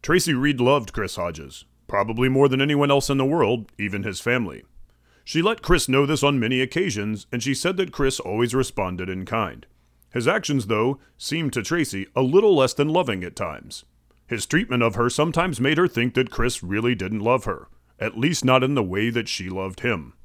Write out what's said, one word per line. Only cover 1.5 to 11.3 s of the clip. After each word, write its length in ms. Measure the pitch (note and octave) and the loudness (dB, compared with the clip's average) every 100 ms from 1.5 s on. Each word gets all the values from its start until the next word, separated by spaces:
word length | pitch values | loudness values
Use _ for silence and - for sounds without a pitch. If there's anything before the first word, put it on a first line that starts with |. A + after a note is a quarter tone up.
| - - _ _ | -18 -20 _ _
probably 400 | G2+ G#2 A2+ C3 | -2 -2 0 2
more 180 | C3 C#3+ | 4 4
than 140 | C3 | 4
anyone 300 | C#3+ C#3+ C#3+ | 2 2 4
else 180 | C#3 C3+ | 2 2
in 80 | C3+ | 0
the 80 | |
world, 480 | C3+ E3 A2 A#2+ G#2 - | 2 2 2 0 -4 -8
even 240 | G#2 G2 | -6 -4
his 180 | G#2 F#2 | -6 -6
family. 420 | - B2 G2+ B1+ - - - _ _ _ | -2 -2 -2 -8 -18 -20 -20 _ _ _
She 160 | - D#3+ | -4 0
let 220 | F3+ A3+ | 0 -2
Chris 260 | - C3 - | 2 2 4
know 160 | C3 | 2
this 180 | C#3+ C3+ | 4 4
on 160 | C#3 C#3 | 2 2
many 220 | A2+ B2+ | 0 0
occasions, 680 | C3 D#3+ F#3+ G#2+ G#2 G#2+ - | 0 -2 -2 -2 -4 -6 -6
and 100 | B2 | -6
she 120 | A#2+ | -4
said 240 | C3 F3 F#3+ | -2 -2 -2
that 120 | F#3 | -4
Chris 300 | - C3 - | 0 0 0
always 340 | - G#2+ A#2+ | -4 0 0
responded 540 | B2 C3 - F#2 F2+ F#2 | 2 -2 -2 -4 -4 -6
in 160 | F#2 | -6
kind. 400 | F#2 A2+ G2 A#1 - _ _ _ _ | -4 -2 -4 -6 -20 _ _ _ _
His 180 | C3 A#2+ | -2 0
actions, 380 | G#3+ - C#3 G2+ | 0 0 -2 0
though, 320 | G#2+ A#2 C#3 _ _ | 0 0 -2 _ _
seemed 380 | - | -8